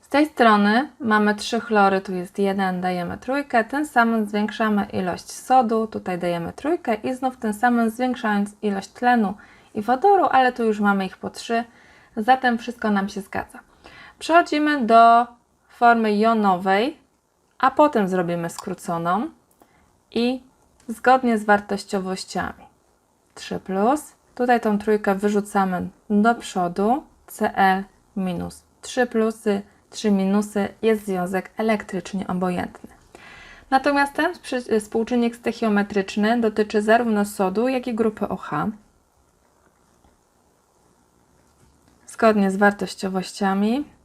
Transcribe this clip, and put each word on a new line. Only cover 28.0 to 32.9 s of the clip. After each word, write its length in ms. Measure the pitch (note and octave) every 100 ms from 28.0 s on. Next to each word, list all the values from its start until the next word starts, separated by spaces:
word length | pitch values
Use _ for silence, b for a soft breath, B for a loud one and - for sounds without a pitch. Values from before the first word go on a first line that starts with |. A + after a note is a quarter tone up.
| _ -
minus 460 | F#3 F3 F3 - _ _
trzy 240 | - - B3
plusy, 560 | A3+ A3 A3 A3 G3 G3+ b b
trzy 200 | - A3
minusy, 580 | G3 F#3+ G3+ G#3 G#3 G3 -
jest 240 | A3+ G#3+ G#3
związek 440 | F#3+ F3+ F#3+ F#3 -
elektrycznie 680 | A3 G#3+ - F#3 - F#3+ -
obojętny. 640 | F3+ F#3 F3 - - -